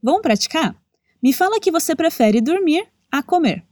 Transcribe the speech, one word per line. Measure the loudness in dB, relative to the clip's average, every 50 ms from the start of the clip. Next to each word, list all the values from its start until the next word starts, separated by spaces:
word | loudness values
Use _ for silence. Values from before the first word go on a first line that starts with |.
Vamos | 0 0 0 0
praticar? | 2 0 0 0 0 -4 -2 -2 -2 -2 -4 _ _ _ _ _ _ _ _ _
Me | 0 0 2
fala | 2 0 0 0 0
que | -2 0
você | 0 0 -2 -2 -2
prefere | 0 0 -2 0 2 2 2 4 2
dormir | 2 0 0 0 0 0 0 0 -2 _ _ _ _ _
a | -6 -6
comer. | -4 0 0 0 2 0 -2 -2 -8 _